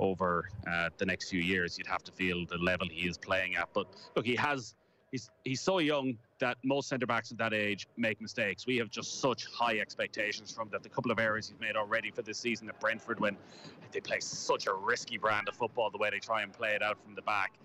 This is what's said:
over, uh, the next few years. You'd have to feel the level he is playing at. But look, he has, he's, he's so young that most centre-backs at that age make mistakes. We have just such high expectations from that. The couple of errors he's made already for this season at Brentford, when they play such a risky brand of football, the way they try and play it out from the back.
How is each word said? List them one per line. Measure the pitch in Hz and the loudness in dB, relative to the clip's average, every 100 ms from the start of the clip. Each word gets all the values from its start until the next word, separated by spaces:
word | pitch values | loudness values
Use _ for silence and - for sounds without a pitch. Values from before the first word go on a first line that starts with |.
over, | 98 92 90 87 - - - | 2 4 4 2 0 -6 -2
uh, | 85 85 - | 0 0 0
the | 95 | -2
next | 90 - | -2 0
few | 92 | 0
years. | 87 95 87 - | 2 2 0 -2
You'd | - | -4
have | 92 | -4
to | - | -4
feel | - 92 87 85 | -2 0 0 -2
the | 85 | 0
level | 90 90 92 | 2 2 0
he | 80 87 | -2 -2
is | 85 | -2
playing | 98 95 92 | 0 2 2
at. | 87 87 | 0 0
But | 104 92 - - - | -2 -4 -8 -6 -2
look, | 117 | 0
he | |
has, | 113 147 139 113 - _ _ _ | 2 2 0 -4 -14 _ _ _
he's, | 131 - _ | -8 -8 _
he's | 131 131 | -4 -2
so | - 190 | 2 4
young | 151 147 131 113 _ - | 4 2 0 -4 _ -4
that | 127 123 | -2 0
most | 131 139 - | 2 2 2
centre-backs | 131 120 117 - | 0 2 2 0
at | 117 | -2
that | 113 | 2
age | 107 104 98 - - | 2 2 0 -4 0
make | 117 107 | 0 0
mistakes. | 107 - 104 92 - | -4 -2 0 0 0
We | 123 | 0
have | 107 | 0
just | 113 104 - | -4 -6 0
such | 135 113 - | 2 0 -2
high | - 120 110 | 0 2 2
expectations | 98 - 101 - 104 104 104 | 0 -4 -4 0 -2 -2 -6
from | - 110 | -8 -4
that. | 98 | -6
The | 107 | -4
couple | - 123 | 0 2
of | 113 | 4
errors | 110 107 107 | 4 2 -2
he's | 104 | -6
made | 110 107 | -2 0
already | 104 113 110 | 2 0 -2
for | 110 | -4
this | 110 104 | -6 -2
season | 120 110 110 | 0 -2 -4
at | - | -2
Brentford, | 110 110 - 104 | 0 0 -2 0
when | 104 98 - - - - - | 0 0 -10 -18 -18 -18 -8
they | - | -6
play | - 104 | -2 -4
such | - - - 127 - | -2 -4 0 0 0
a | |
risky | 95 104 120 - 110 | 0 0 -2 -2 0
brand | 110 104 101 | 2 2 0
of | |
football, | - 113 - 107 | -2 -2 2 0
the | 101 | 2
way | 104 | 0
they | 101 | 0
try | - 110 | 0 0
and | 101 | -2
play | 98 110 | -2 0
it | 104 | 2
out | 104 104 | 2 -2
from | 104 | -6
the | 98 | -6
back. | 107 104 92 - | 0 2 0 -4